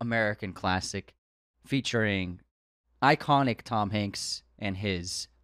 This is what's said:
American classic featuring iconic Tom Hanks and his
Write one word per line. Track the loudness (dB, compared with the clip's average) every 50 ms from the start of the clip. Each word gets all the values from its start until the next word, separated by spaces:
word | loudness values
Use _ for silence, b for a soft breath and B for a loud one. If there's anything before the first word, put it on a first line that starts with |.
American | -4 0 2 2 2 2 0 -2 -6 -10 -8
classic | -4 0 0 0 0 0 -4 -6 -8 -10 -10 _ _ _ _ _ _ _ _ _ _ -6
featuring | -2 -2 -2 0 0 0 2 2 2 2 0 0 -2 -6 -10 -14 _ _ _ _ _ _ _ _ _ _ _
iconic | 4 4 4 4 4 4 4 4 4 2 0 -2 -4
Tom | -4 -2 0 0 0
Hanks | 0 0 -2 -2 -4 -6 -8 -8 -8 -8 -10 _ _ -8
and | -6 -6 -4
his | -4 -2 -2 -2 -2 -4 -6 -8 -8 -10 -10 _ _